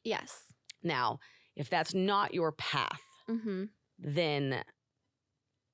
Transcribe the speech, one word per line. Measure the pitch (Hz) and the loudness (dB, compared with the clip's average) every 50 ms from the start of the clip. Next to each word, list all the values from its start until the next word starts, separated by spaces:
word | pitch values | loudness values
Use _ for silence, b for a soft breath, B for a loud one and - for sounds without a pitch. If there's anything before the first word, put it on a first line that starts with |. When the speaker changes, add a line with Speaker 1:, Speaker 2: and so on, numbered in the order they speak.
| - | -4
Speaker 1:
Yes. | 226 196 - - - - - - - - _ _ - - - - | -2 -2 -2 -4 -6 -12 -12 -14 -16 -20 _ _ -20 -16 -6 -2
Speaker 2:
Now, | 170 143 127 123 110 - B B B B B B B B | 0 0 2 2 2 0 B B B B B B B B
if | - 143 - | -8 -2 0
that's | 180 165 160 - 180 | 2 2 2 2 2
not | 190 185 202 202 202 208 - - | 2 2 4 4 4 2 2 0
your | 175 165 156 | 0 0 0
path, | 147 - - - - 139 98 - - - - - - - - - | 0 -2 -4 0 0 2 2 0 -2 -6 -10 -16 -20 -14 -6 -4
Speaker 1:
Mm-hmm. | 226 226 220 214 190 185 196 214 - _ _ _ _ - | -4 -2 -2 -2 -4 -4 -4 -6 -10 _ _ _ _ -10
Speaker 2:
then | - 147 143 175 170 151 147 143 143 135 127 - - - - _ _ _ _ _ _ _ _ _ _ _ _ _ _ _ _ _ _ _ | -6 -2 2 2 2 2 2 2 2 0 0 -2 -4 -8 -14 _ _ _ _ _ _ _ _ _ _ _ _ _ _ _ _ _ _ _